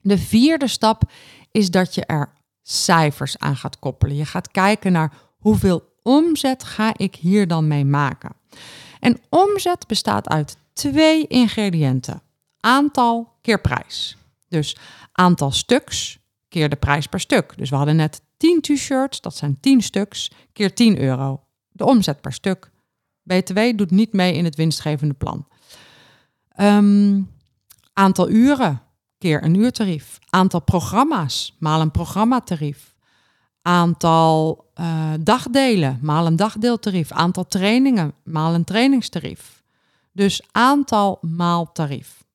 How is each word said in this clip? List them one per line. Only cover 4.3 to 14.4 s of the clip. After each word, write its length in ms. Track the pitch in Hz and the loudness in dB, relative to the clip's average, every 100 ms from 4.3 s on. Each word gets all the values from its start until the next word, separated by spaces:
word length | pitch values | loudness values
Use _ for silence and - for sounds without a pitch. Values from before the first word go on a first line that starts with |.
| - - | -8 -6
kijken 420 | - 190 214 196 | -2 0 0 0
naar 200 | 175 160 - _ _ | 0 0 -6 _ _
hoeveel 520 | 208 208 196 175 _ _ | 0 2 2 0 _ _
omzet 600 | - 277 339 302 269 262 | 2 4 4 0 -2 -4
ga 280 | - - 220 - | -8 -4 -4 -2
ik 180 | 190 | -6
hier 320 | - 170 208 190 | -4 0 2 2
dan 200 | 165 156 | 0 0
mee 180 | 147 | 0
maken. 480 | 139 143 143 135 - - _ - - - - - | 0 0 -2 -6 -16 -20 _ -20 -20 -20 -20 -2
En 200 | - 240 _ | 0 0 _
omzet 580 | 311 403 403 359 359 - | 2 2 0 -2 -4 -4
bestaat 420 | 208 - 202 - | -4 -2 -4 -2
uit 280 | 156 143 - _ | -4 -4 -10 _
twee 540 | - 294 277 311 311 302 | -8 -4 2 2 2 0
ingrediënten. 960 | 254 233 - 208 165 143 127 - - _ _ _ _ | 2 2 0 -2 0 0 0 -4 -14 _ _ _ _
Aantal 720 | 214 262 294 269 240 233 233 _ | 0 2 2 2 0 0 -6 _
keer 200 | - 208 | -2 0
prijs. 560 | - 127 - - - - _ _ | 0 -4 -6 -12 -12 -12 _ _